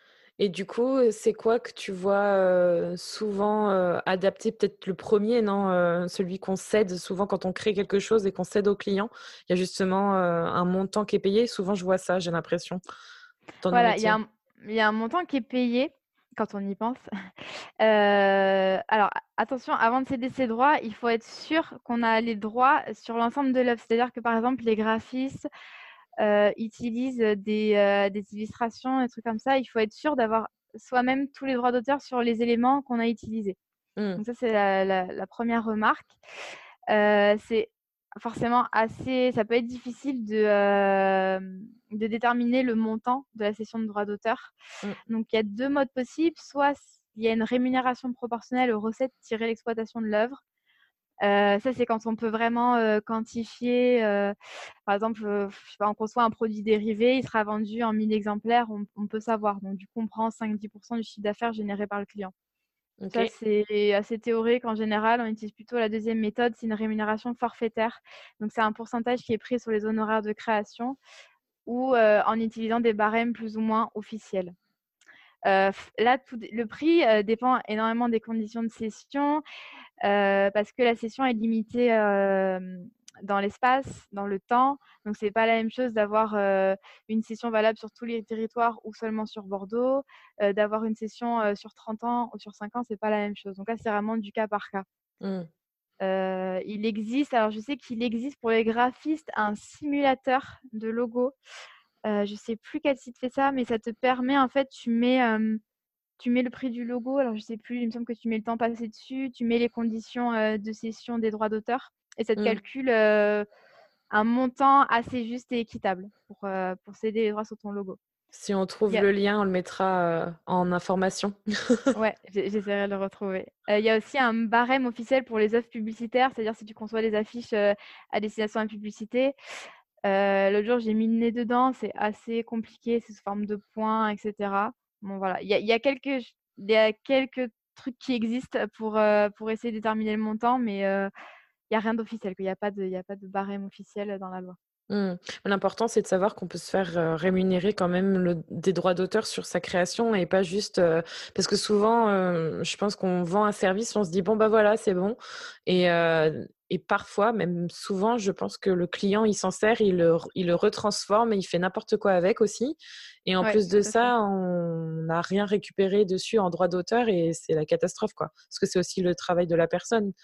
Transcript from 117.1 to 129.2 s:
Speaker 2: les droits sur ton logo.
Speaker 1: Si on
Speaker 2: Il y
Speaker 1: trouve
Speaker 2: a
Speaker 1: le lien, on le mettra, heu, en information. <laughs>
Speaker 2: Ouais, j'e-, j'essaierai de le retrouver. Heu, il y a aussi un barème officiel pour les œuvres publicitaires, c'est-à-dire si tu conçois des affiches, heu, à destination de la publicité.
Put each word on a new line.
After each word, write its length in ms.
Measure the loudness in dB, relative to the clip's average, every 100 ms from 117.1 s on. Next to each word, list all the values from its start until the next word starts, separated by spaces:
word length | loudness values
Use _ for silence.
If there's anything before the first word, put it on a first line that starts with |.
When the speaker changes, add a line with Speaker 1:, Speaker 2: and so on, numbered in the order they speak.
| 0
Speaker 2:
les 60 | -2
droits 120 | -2 -8
sur 120 | -12
ton 120 | -10
logo. 260 | -8 -8 -12 _ _ _
Speaker 1:
Si 240 | -10 -2
on 120 | -2 -2 0 0
Speaker 2:
Il 60 |
y 20 | 4
Speaker 1:
trouve 20 |
Speaker 2:
a 20 |
Speaker 1:
le 100 | 4
lien, 280 | 4 2 2
on 40 |
le 60 | 2
mettra, 800 | 0 -2 -2 0 2 2 0 -4
heu, 60 | -8 -2
en 260 | 0 2
information. 600 | 0 0 0 0 0 -4 -4 -6
<laughs> 280 | -4 0 2 2
Speaker 2:
Ouais, 200 | 2 0 -2 -6
j'e-, 200 | -4 -2
j'essaierai 360 | -2 -2 -2 -2
de 80 |
le 40 | -2
retrouver. 460 | -6 -6 -6 -6 -8 _ 0
Heu, 100 | 2
il 60 |
y 60 | 4
a 60 | 2
aussi 180 | 0 0
un 160 | 0
barème 540 | 0 2 2 4 2 0
officiel 380 | -4 0 0
pour 140 | 0 0
les 140 | 2 0
œuvres 120 | -2
publicitaires, 640 | -8 -8 -8 -2 2 2
c'est-à-dire 200 | 0 -6
si 100 | -6
tu 80 | -14
conçois 300 | -14 -6 -2
des 120 | 0 0
affiches, 360 | -2 -8 -4
heu, 220 | 2 2 0 -6 -20 -8
à 80 | -6
destination 400 | -4 -4 -4 -2
de 40 | -4
la 20 |
publicité. 640 | -6 -12 -12 -4 0